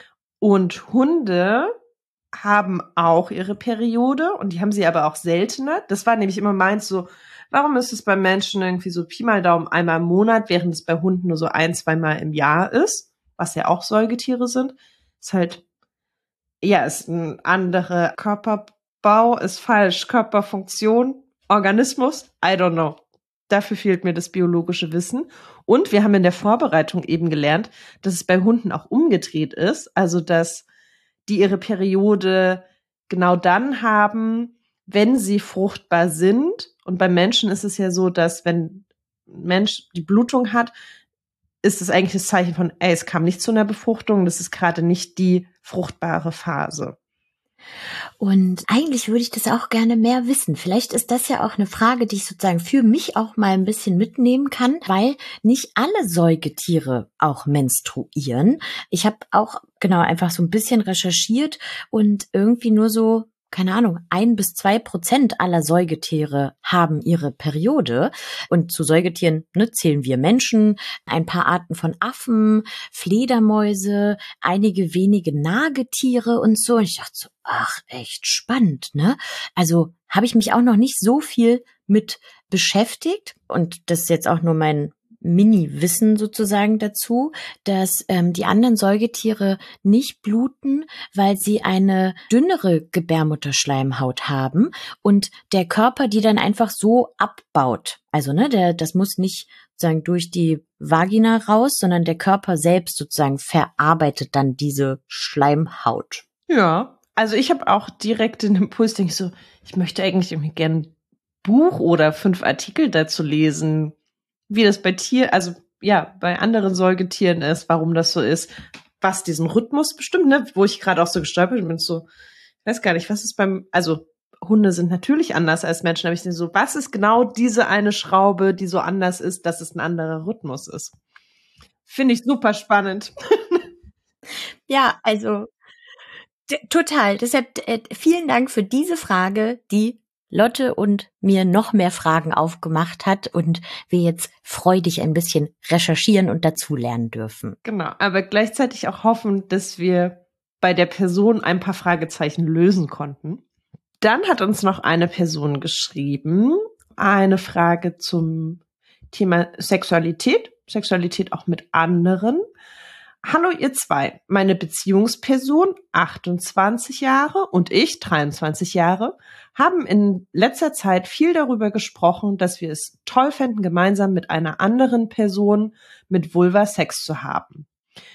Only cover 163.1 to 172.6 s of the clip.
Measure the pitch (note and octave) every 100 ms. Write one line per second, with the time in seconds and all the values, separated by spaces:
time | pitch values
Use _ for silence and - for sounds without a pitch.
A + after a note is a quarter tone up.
163.1 | _ - D#4 F4 E4+ C#4 C4 - - F3
164.1 | - - G3 G3 F#3+ D#3+ - - G3 A3+
165.1 | - - C4+ C4+ D4 G4 F4+ _ D#3+ E3+
166.1 | - - F3 - - G3 A#3+ - C4 C4+
167.1 | C4+ D4 F#4+ G4 F3+ E3+ F3+ D#4 - -
168.1 | D#3+ D3 D3 D#3 D#3 F3 F#3 E3+ F#3+ A#3
169.1 | - - - - - D4+ F4+ B3 G#3 G3+
170.1 | F#3 - - A#3 C4+ D#4 D4+ G3+ F#3 F#3
171.1 | - D#4+ E4 C#4 A#3+ G#3+ G#3+ - - E3+
172.1 | F3 G#3 G3 F3+ F3+